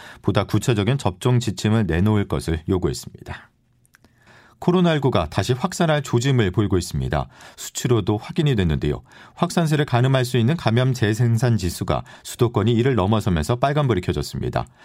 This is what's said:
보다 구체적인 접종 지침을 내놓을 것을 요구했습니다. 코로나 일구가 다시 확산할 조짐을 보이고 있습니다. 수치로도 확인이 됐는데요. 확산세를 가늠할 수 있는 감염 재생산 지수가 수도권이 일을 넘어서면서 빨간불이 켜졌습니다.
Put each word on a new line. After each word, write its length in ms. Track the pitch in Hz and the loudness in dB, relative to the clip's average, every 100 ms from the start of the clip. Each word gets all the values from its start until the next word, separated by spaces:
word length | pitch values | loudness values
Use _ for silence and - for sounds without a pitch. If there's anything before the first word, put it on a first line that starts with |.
| - - | -20 -8
보다 200 | - 95 | -2 0
구체적인 560 | 95 107 - 110 101 139 | 0 0 0 0 0 0
접종 400 | - 92 127 123 | -2 -2 0 0
지침을 480 | 117 90 110 110 98 | 0 -2 0 0 0
내놓을 400 | 80 101 104 98 | 2 2 2 0
것을 380 | 73 73 85 - | -4 -2 -4 -2
요구했습니다. 840 | 95 78 62 - - - - - _ _ _ _ _ _ _ _ - - _ | 0 0 -4 -10 -16 -16 -16 -18 _ _ _ _ _ _ _ _ -20 -20 _
코로나 340 | - 180 175 | 2 4 4
일구가 340 | 156 135 104 78 | 2 2 0 0
다시 220 | - 98 | -2 -2
확산할 500 | 127 185 - 175 151 | -2 -4 -2 0 0
조짐을 480 | 143 123 120 127 98 | 0 0 2 2 2
보이고 280 | 85 101 90 | 0 0 0
있습니다. 500 | 80 71 64 73 64 - - - | -2 -4 -4 -4 -4 -10 -20 -18
수치로도 600 | - - 135 117 95 107 | -14 -6 0 2 2 -2
확인이 400 | - 175 147 117 | -4 -2 0 2
됐는데요. 460 | 87 71 73 67 - - - | 0 0 -2 -4 -8 -20 -20
확산세를 500 | - 175 - 160 151 | -6 -2 0 2 2
가늠할 400 | 147 117 127 135 | 2 2 2 2
수 120 | 123 123 | 2 2
있는 200 | 113 170 | 2 0
감염 380 | - 117 131 | 0 2 2
재생산 600 | 123 104 107 120 117 127 110 | 2 0 2 2 2 2 2
지수가 460 | 90 - 85 69 - - | 0 -4 -2 -2 -4 -14
수도권이 480 | - - 117 117 101 | -14 -2 0 2 2
일을 220 | 117 127 120 | 2 2 2
넘어서면서 600 | 92 110 101 87 76 123 | 2 2 2 0 0 0
빨간불이 440 | 139 147 143 98 | 0 0 0 0
켜졌습니다. 680 | 90 76 69 65 60 60 60 - | 0 -2 -4 -6 -4 -4 -6 -12